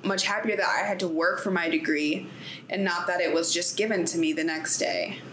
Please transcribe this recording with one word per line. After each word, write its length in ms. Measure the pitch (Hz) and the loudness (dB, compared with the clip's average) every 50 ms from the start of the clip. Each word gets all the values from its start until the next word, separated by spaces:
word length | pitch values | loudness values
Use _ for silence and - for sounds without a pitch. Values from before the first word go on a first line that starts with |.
| 143 | 0
much 200 | 196 190 190 - | 0 0 0 0
happier 320 | - 202 214 214 226 202 | 0 0 0 0 0 0
that 100 | 196 185 - | 2 2 2
I 180 | - 113 190 | 2 0 0
had 140 | 208 196 - | 0 -2 -2
to 80 | 202 175 | -2 -2
work 320 | 160 156 165 180 - - | 0 2 2 2 2 0
for 100 | - 208 | -2 0
my 180 | 190 175 170 165 | 0 2 2 2
degree 600 | 156 156 160 156 156 147 151 147 160 190 190 - - - - - - - - - | 0 0 2 2 0 2 2 0 0 -2 -4 -10 -14 -12 -12 -12 -12 -12 -8 -6
and 160 | - 196 196 | -2 0 0
not 240 | 185 175 175 - - | 0 0 0 0 0
that 120 | 180 175 | 0 2
it 140 | 170 156 156 | 2 2 2
was 180 | 165 165 - | 2 2 2
just 240 | - 170 165 - - | 2 2 2 0 2
given 280 | - 208 220 220 180 165 | 0 0 2 2 0 0
to 120 | - - 165 | 0 2 2
me 140 | 160 156 | 2 2
the 120 | 151 160 160 | 2 0 0
next 340 | 165 160 160 160 - - - | -2 -2 -2 -2 -2 0 0
day. 400 | - - - 87 87 - - - - - | 0 0 0 -2 -2 -4 -6 -10 -12 -14